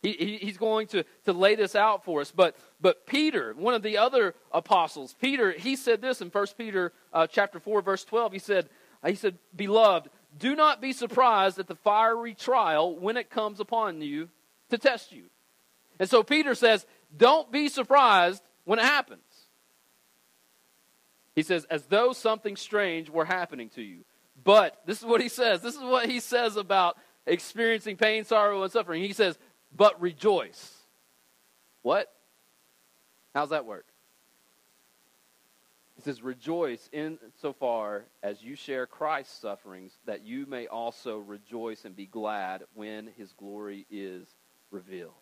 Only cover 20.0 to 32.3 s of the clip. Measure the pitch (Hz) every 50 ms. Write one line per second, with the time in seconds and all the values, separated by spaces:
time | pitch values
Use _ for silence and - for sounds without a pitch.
20 | _ _ _ _ _ _ _ _ _ _ _ _ _ _ _ _ _ _ _ _
21 | _ _ _ _ _ _ _ 156 156 156 185 170 - - 165 151 143 143 185 208
22 | 240 254 254 - - 220 220 214 - 208 202 190 - - 214 208 202 185 165 165
23 | 160 151 151 165 156 160 185 185 175 165 151 131 117 110 _ - 113 101 90 87
24 | - _ _ _ _ _ _ 135 123 196 202 220 196 156 - _ _ 165 214 220
25 | 226 233 233 226 254 240 - 247 254 233 202 175 170 233 247 285 262 247 254 254
26 | 233 233 254 247 - - 247 240 240 226 208 214 202 175 196 190 180 175 170 -
27 | - _ _ _ _ - 170 175 - - - 214 233 226 226 220 - 214 196 175
28 | 220 214 214 220 214 - 226 214 208 208 202 196 190 190 - 233 208 170 165 160
29 | 185 202 196 - 214 185 160 _ _ _ _ _ _ _ - 127 202 214 - -
30 | 175 180 165 139 - 214 202 170 120 95 - - - - - _ _ _ _ _
31 | _ _ _ _ _ _ _ _ _ _ _ _ _ _ _ _ _ 120 156 196
32 | 190 - _ _ _ _